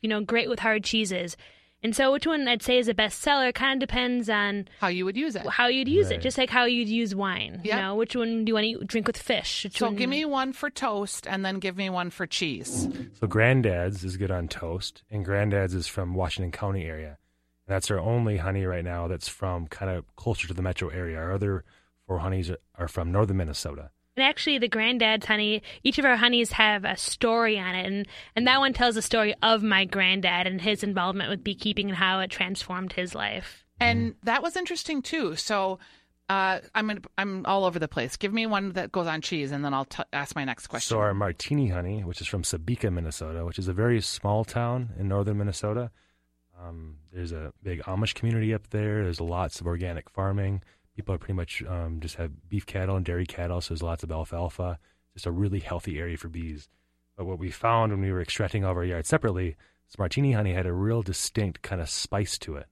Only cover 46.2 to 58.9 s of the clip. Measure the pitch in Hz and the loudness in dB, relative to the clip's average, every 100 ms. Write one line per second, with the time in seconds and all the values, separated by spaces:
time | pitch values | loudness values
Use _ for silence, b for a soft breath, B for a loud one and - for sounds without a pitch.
46.2 | _ _ _ 87 87 82 78 76 78 90 | _ _ _ -16 -14 -12 -14 -16 -14 -8
47.2 | 87 80 78 - 98 85 - 95 107 - | -6 -6 -10 -10 -8 -6 -4 -2 0 0
48.2 | 113 113 110 107 - 107 107 107 95 82 | 0 2 2 0 -2 -2 0 0 0 -2
49.2 | 85 87 85 - 85 85 90 85 - - | -2 -2 -2 -4 -2 -2 -2 -6 -8 -2
50.2 | 98 98 95 98 b b b - 101 90 | 0 2 0 -2 b b b -10 -4 -4
51.2 | - 92 85 - - 87 82 80 80 - | -2 -4 -2 -6 -6 -4 -4 -4 -6 -6
52.2 | 82 71 - 101 - 98 92 95 90 87 | -6 -8 -6 -4 -4 -4 0 0 0 -2
53.2 | 90 - 87 87 - 82 85 82 80 80 | -2 -4 -2 -2 -2 -4 -4 -4 -4 -6
54.2 | 80 85 87 - 90 85 _ _ _ 92 | -6 -4 -4 -4 -4 -6 _ _ _ -8
55.2 | 90 87 101 95 - 87 - 76 85 82 | -4 0 0 0 -4 -6 -4 -4 -4 -6
56.2 | 85 82 82 76 - _ _ _ _ - | -8 -8 -8 -10 -14 _ _ _ _ -10
57.2 | 90 87 90 - 117 117 110 101 98 92 | -6 -4 -6 0 4 6 4 2 2 0
58.2 | 85 - 101 107 95 90 90 | -2 -2 0 2 2 2 0